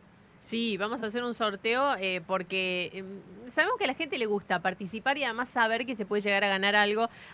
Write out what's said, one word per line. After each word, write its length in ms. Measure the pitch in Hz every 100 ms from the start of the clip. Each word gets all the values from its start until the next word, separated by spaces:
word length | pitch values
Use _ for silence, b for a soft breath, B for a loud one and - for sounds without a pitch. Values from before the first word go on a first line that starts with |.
| - - - -
Sí, 380 | - 226 233 190
vamos 240 | 208 240
a 40 | 220
hacer 160 | 233
un 100 | 240
sorteo, 600 | 233 220 196 226 247 277 233
eh, 240 | 190 185 165
porque, 640 | 185 180 190 185 180 175
em, 560 | 185 190 196 - 180 240
sabemos 260 | 269 330 480
que 80 |
a 20 | 254
la 60 |
gente 240 | 269 320 277
le 80 |
gusta 360 | 226 202 - 180
participar 580 | 185 185 190 220 262 277
y 60 |
además 260 | 269 262 247
saber 340 | 254 226 226
que 100 | 247
se 120 | 226 196
puede 160 | 208
llegar 200 | 202 196
a 60 | 202
ganar 260 | 196 196
algo. 360 | 208 208 214 233 B B